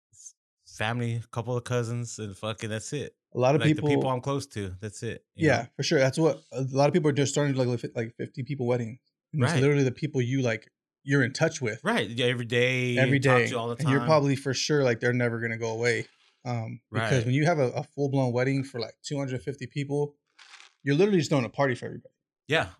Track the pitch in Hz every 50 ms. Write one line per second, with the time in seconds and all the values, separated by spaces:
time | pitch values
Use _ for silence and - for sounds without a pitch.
0 | _ _ _ - - - - _ _ _ _ _ _ - - - 110 110 120 123
1 | 120 117 117 117 110 - - 123 110 120 123 120 - - 123 123 120 113 120 120
2 | 120 113 - - 110 101 98 - - 110 110 - - 107 107 110 - - - 143
3 | 113 - - _ _ _ - 120 123 127 147 156 - 151 156 147 151 147 143 139
4 | 139 131 127 123 - 139 139 139 135 - - 107 101 92 90 92 110 107 - -
5 | 123 113 92 - - _ _ - 165 151 127 117 117 - _ - 135 - 175 143
6 | 131 131 - 160 160 156 - - - _ 113 123 135 127 131 135 143 147 147 180
7 | 151 151 135 139 139 - - 147 147 143 135 131 127 120 123 117 - 143 - 127
8 | 117 117 - - 120 - - - 123 117 143 139 123 120 123 120 117 110 127 -
9 | _ _ _ _ _ _ - 156 123 143 170 135 131 143 147 143 139 127 120 -
10 | 156 147 - 135 123 120 131 135 127 120 110 110 - _ _ _ _ _ _ _
11 | _ 139 139 143 127 113 - - 156 165 160 - 135 110 107 120 - 190 240 214
12 | 113 98 117 117 127 123 127 120 120 110 123 120 123 127 127 127 127 123 120 123
13 | 131 127 139 139 127 135 127 123 117 113 120 117 113 120 120 117 147 143 135 139
14 | 120 139 160 151 139 143 139 135 - 139 127 - - - 151 147 135 123 117 113
15 | - 123 123 123 123 120 117 113 117 117 113 110 117 113 110 113 117 120 113 110
16 | 117 - _ _ _ _ _ _ - 127 120 117 113 117 120 120 - _ 107 107
17 | 113 110 147 127 107 120 127 147 151 170 175 151 131 123 120 120 - - _ 135
18 | 143 139 131 139 131 123 117 123 127 135 139 135 131 135 - 120 110 110 - _
19 | - - 151 139 139 131 127 120 - 147 127 - 147 117 - 151 139 139 143 147
20 | 147 147 - _ _ _ _ - - - - - - - _ _ - 139 143 147
21 | 196 214 202 170 131 - 165 139 117 110 - - 139 139 120 - 120 - - 120
22 | - - _ _ _ _ _ _ _ - 147 156 120 87 - -